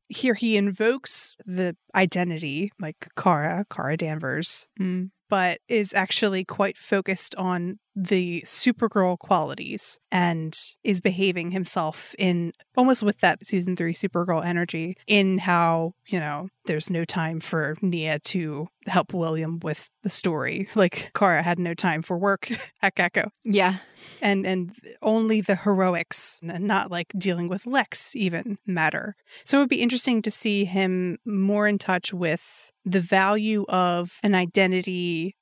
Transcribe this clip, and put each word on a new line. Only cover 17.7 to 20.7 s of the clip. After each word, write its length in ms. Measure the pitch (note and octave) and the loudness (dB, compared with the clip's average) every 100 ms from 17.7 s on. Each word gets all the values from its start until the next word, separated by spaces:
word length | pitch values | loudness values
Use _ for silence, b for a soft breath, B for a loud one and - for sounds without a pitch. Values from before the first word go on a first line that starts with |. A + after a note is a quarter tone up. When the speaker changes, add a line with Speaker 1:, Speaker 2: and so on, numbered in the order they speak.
| D#3 | -2
Speaker 1:
Nia 340 | F#3 E3+ D#3 D3+ | -2 0 -2 -2
to 480 | - F#3 D#3 C#3+ E3+ _ - | -2 -4 -4 -6 -10 _ -2
help 260 | F3+ - | 0 0
William 460 | F3+ D#3+ D#3+ D#3+ E3+ | -2 -2 -2 -4 -4
with 280 | E3 D3+ - _ | -6 -6 -10 _
the 80 | F#3+ | -2
story. 580 | - F3+ D3+ B2+ F#3+ F#3+ | 0 0 0 -2 -4 -2